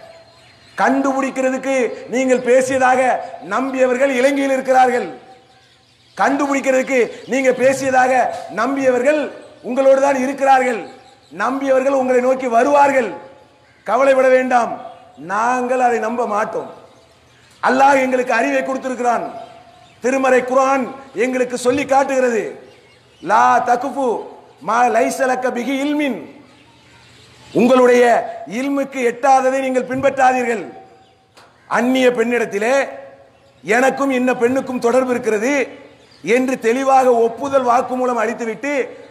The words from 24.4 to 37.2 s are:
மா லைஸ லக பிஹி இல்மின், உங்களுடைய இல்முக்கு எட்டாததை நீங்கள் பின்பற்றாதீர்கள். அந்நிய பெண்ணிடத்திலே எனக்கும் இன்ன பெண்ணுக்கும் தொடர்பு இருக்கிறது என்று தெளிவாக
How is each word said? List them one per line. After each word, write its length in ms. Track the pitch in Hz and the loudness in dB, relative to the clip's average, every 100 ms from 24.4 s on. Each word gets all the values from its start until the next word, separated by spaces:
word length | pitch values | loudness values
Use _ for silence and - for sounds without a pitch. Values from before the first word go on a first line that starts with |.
| - _ 175 | -20 _ -4
மா 100 | 226 247 220 | 0 2 2
லைஸ 240 | 262 - 262 | 0 0 -2
லக 180 | 254 254 233 | -2 -4 -4
பிஹி 180 | 233 277 285 | -4 -4 -2
இல்மின், 340 | 294 285 196 131 - - _ _ _ _ - - - - - - 165 | -2 -2 -4 -10 -20 -20 _ _ _ _ -20 -20 -20 -20 -20 -6 0
உங்களுடைய 440 | 240 254 247 247 240 208 - - - 214 | 4 6 6 6 4 2 0 -10 -10 -8
இல்முக்கு 400 | 285 277 269 269 240 | -4 -4 -4 -4 -4
எட்டாததை 500 | 233 277 262 254 269 262 | 0 2 4 2 -2 -2
நீங்கள் 240 | 254 240 | -2 -4
பின்பற்றாதீர்கள். 720 | 262 269 269 254 254 233 226 151 - - - _ _ _ _ - _ - 202 | -2 -2 2 2 2 -2 -4 -8 -16 -20 -20 _ _ _ _ -20 _ -6 -2
அந்நிய 300 | 247 262 254 226 | 0 2 2 0
பெண்ணிடத்திலே 580 | 226 240 220 196 220 277 254 - - - - _ _ _ | 0 -2 -4 -4 -2 -2 -2 -8 -20 -20 -20 _ _ _
எனக்கும் 480 | 156 226 262 262 277 254 | -2 2 2 0 -2 0
இன்ன 120 | 254 247 | 0 0
பெண்ணுக்கும் 420 | 240 262 262 247 233 | 0 0 -4 -2 0
தொடர்பு 260 | 247 254 240 | 2 0 -2
இருக்கிறது 380 | 220 214 233 285 240 - - - _ _ 156 240 | -2 -2 0 0 -2 -8 -20 -20 _ _ 0 0
என்று 200 | 254 254 226 | 0 -2 -2
தெளிவாக 400 | 247 262 262 254 233 | 0 2 4 4 4